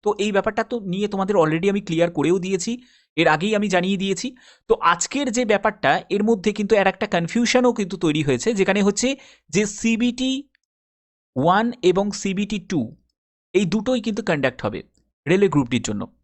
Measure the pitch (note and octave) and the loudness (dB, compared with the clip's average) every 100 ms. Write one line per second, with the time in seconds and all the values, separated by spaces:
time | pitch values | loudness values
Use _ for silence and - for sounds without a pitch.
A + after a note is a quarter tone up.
0 | G#3 G#3 G#3 G3 F#3+ G#3 A3 A#3+ G3 F#3 | -2 -2 0 0 0 -4 -4 -6 -6 -4
1 | G#3 G3 F#3+ G3+ D#3 D#3+ G3 G3+ G3+ D#3+ | -4 -4 0 2 2 2 0 -2 -2 0
2 | E3+ E3+ D3 F#3+ F3+ F#3+ A3+ B3 - _ | 0 0 0 0 0 -4 -4 -8 -10 _
3 | _ - E3 D#3 G3 G#3+ G#3 F3+ F3+ G3 | _ 0 2 2 0 0 0 0 0 -2
4 | F#3+ F#3 B3+ B3+ - _ _ - - F3 | -2 -4 -6 -12 -20 _ _ 0 2 0
5 | - C4+ C4+ A3 A#3+ G3+ A3 G#3 C#3 E3 | -2 -4 -2 -2 0 2 0 0 2 2
6 | - G3+ G#3+ A3+ G#3+ G#3 G3+ G#3+ F#3+ F#3 | 0 -2 2 2 0 -2 2 4 2 0
7 | G#3 F3+ E3+ A#3 A#3+ B3+ B3 A#3 F#3+ F#3+ | -2 -2 0 0 2 4 2 0 -6 -2
8 | E3 D3+ C#3+ B2 - A3 F#3+ G3 G3+ G#3 | 0 0 0 0 0 0 0 2 2 0
9 | B3 C4+ - _ _ D#3 G#3 - A3+ A3+ | -2 -4 -10 _ _ -2 -2 -2 -2 0
10 | A#3+ B3 C4 C4+ C#4+ _ _ _ _ _ | 0 -2 -4 -4 -8 _ _ _ _ _
11 | _ _ _ - D3 F#3+ A#3 B3 F#3 F3+ | _ _ _ -2 2 2 0 0 2 2
12 | G3+ G3 G3+ F#3+ G#3 G#3 - E3+ A#2 - | -2 -4 -4 -4 -4 -6 -4 -4 -4 -10
13 | _ _ _ _ _ F#3 G3 G#3+ A3 B3+ | _ _ _ _ _ 0 2 0 0 -2
14 | A#3 G#3+ - D#3+ C3 B2+ G#2+ G2+ - _ | -2 -4 -2 0 0 -2 -6 -6 -14 _
15 | _ _ - F#3 G3+ C#3+ B2 B2 - G#2 | _ _ 0 2 4 2 2 -2 -2 -6
16 | - _ | -6 _